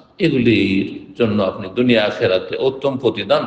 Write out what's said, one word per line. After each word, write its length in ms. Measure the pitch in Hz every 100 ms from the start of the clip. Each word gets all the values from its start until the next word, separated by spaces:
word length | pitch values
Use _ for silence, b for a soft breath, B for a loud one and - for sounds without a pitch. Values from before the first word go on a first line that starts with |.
| - -
এগুলির 960 | 165 131 117 104 98 98 - - - -
জন্য 260 | 113 104
আপনি 260 | 95 - 95 107
দুনিয়া 300 | 123 113 104
আখেরাতে 520 | - 110 92 - -
উত্তম 400 | 135 131 139 131
প্রতিদান 480 | 113 104 98 147